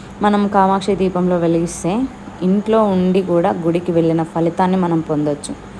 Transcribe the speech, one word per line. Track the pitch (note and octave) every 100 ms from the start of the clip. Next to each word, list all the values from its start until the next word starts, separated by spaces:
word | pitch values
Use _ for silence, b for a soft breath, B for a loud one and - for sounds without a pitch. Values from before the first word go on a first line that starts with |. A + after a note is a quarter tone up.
| B B
మనం | G#3 G3+ G3+
కామాక్షి | G3+ F#3+ G3 F#3+ F#3
దీపంలో | F#3+ F3+ F3+ F3
వెలిగిస్తే | E3+ E3 E3+ - E3+ G#3+ C4 - - -
ఇంట్లో | F#3 G3+ G3+ A3
ఉండి | G#3+ F#3 F#3 F#3+
కూడా | F#3 E3+ F3+
గుడికి | G3 E3 E3+ E3+
వెళ్ళిన | E3 E3 E3
ఫలితాన్ని | D#3+ E3 E3 E3 F#3 F#3+
మనం | F3+ E3
పొందొచ్చు. | D#3 D3+ D3+ C#3+ - - -